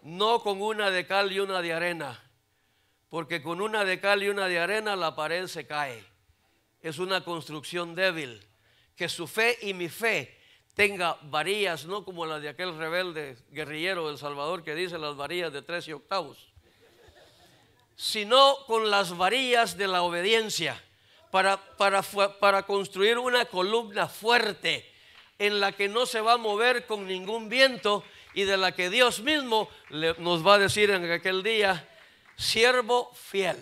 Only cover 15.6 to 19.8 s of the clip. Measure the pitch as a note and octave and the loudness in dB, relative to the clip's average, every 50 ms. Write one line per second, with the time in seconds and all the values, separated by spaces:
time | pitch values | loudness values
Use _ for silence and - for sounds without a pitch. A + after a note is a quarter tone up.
15.6 | C3+ - E3+ F3 - D#3+ D#3 C#3+ _ _ G3 G3 E3 B2+ A2+ - - _ _ - | -10 -8 -8 -8 -8 -10 -14 -14 _ _ -4 -4 -4 -6 -12 -20 -20 _ _ -20
16.6 | _ _ _ _ _ _ _ _ - - _ - - _ _ _ - _ _ _ | _ _ _ _ _ _ _ _ -20 -20 _ -20 -20 _ _ _ -20 _ _ _
17.6 | _ _ _ _ _ _ _ - - - - A3 G#3 G3+ A#3 C4 C#4 C#4 C#4 - | _ _ _ _ _ _ _ -8 -6 -4 -2 -2 0 4 8 8 8 8 6 4
18.6 | - - A3 A3 A3 G#3+ G3+ G3+ G3 F3 F3+ E3+ F#3 F#3+ G#3+ C4 C4+ B3 A#3+ A#3 | -2 -2 0 0 2 4 2 2 2 0 0 0 2 2 2 2 2 2 4 4
19.6 | A3+ G3+ E3+ E3+ | 2 2 0 -4